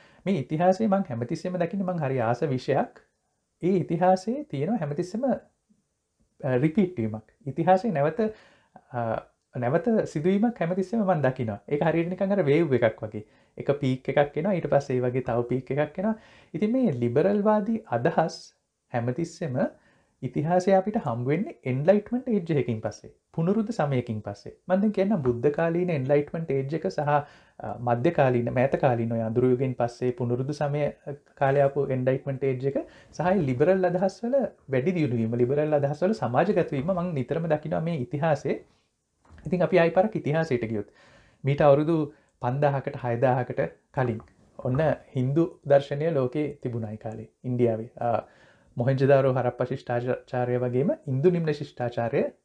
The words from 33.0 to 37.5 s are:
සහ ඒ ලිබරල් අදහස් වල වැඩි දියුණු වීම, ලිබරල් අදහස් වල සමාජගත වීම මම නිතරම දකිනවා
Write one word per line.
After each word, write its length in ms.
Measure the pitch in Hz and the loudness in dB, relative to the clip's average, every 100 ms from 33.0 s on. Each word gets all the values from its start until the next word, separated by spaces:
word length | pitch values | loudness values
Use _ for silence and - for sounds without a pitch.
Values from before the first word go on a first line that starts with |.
| - | -20
සහ 80 | - | -4
ඒ 140 | 165 | 0
ලිබරල් 500 | 202 143 123 156 190 | 2 2 2 4 4
අදහස් 380 | 180 170 190 - | 2 2 -2 -2
වල 120 | 233 277 233 - - | -2 0 0 -6 -2
වැඩි 220 | 131 143 | 0 0
දියුණු 240 | 180 143 120 | 0 0 0
වීම, 180 | 110 | 0
ලිබරල් 400 | 120 123 147 151 | 0 0 2 2
අදහස් 280 | 147 139 147 | 2 0 0
වල 100 | 180 | 0
සමාජගත 580 | 220 123 123 175 190 160 | 0 0 2 2 2 0
වීම 160 | 143 151 | -2 -2
මම 260 | 185 180 | -2 -2
නිතරම 360 | 156 127 151 | -4 -4 -4
දකිනවා 320 | 165 | 0